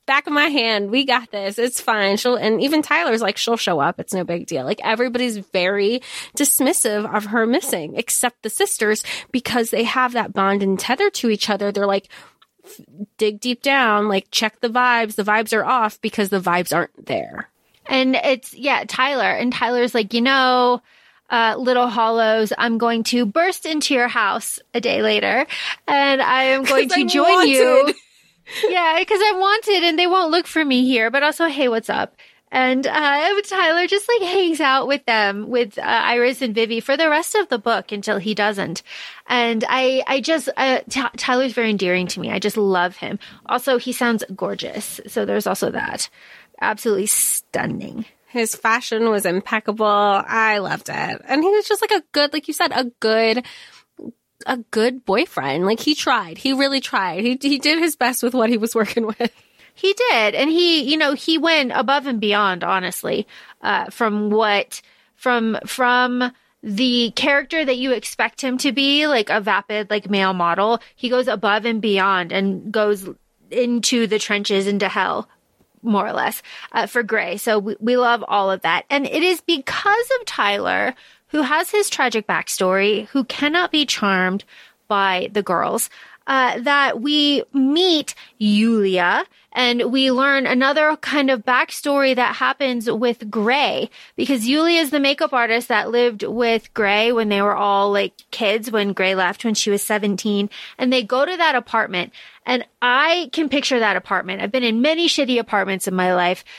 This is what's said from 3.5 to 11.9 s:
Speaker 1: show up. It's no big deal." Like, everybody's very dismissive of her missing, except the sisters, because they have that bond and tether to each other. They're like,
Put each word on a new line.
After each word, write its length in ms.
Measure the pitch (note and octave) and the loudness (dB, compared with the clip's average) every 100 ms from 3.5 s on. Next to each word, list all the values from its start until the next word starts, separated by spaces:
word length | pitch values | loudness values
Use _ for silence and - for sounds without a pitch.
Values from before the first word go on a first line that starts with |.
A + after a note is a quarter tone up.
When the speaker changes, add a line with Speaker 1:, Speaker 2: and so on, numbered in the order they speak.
| A#3 | -2
Speaker 1:
show 240 | - E3 | 0 0
up. 180 | D3 - | 0 -2
It's 160 | - | -6
no 120 | F#3+ E3+ | -6 -4
big 200 | E3+ - | -6 -6
deal." 200 | D3+ B2+ | -6 -4
Like, 160 | G#3+ | -4
everybody's 540 | - A3+ B3 A#3+ B3 G#3+ | -2 -2 -2 -2 -4 -4
very 640 | F#3+ F#3+ F3+ G3+ G3+ B3 - - - - | -6 -2 0 0 0 -2 -6 -16 -10 -2
dismissive 720 | C#4+ - C4+ F#4 A#3+ G#3 G#3+ G#3+ | 0 2 2 2 0 -2 -2 -4
of 120 | G#3+ | -2
her 200 | A3+ A3+ | 0 2
missing, 480 | C#4 - F#3+ D#3 - | 0 -2 -6 -6 -6
except 480 | - - B3 - | -4 -2 -2 -4
the 60 | A3 | -10
sisters, 560 | - G4 - G#3+ G#3+ - - - | -2 -2 0 0 0 -4 -10 -6
because 380 | B3+ - A#3+ A#3 | -6 -2 -2 0
they 140 | G#3 | 0
have 280 | A#3 C4 B3+ | 0 0 0
that 220 | A#3+ G#3 | 0 -4
bond 280 | G3+ G3 G3+ | 0 0 2
and 160 | G3 F#3+ | 2 0
tether 320 | - B3+ G4+ | 0 2 2
to 180 | - A#3 | 0 0
each 200 | G#3 - | 0 0
other. 220 | G3+ G3+ | -2 -2
They're 160 | G3+ | 0
like, 220 | G3+ | 0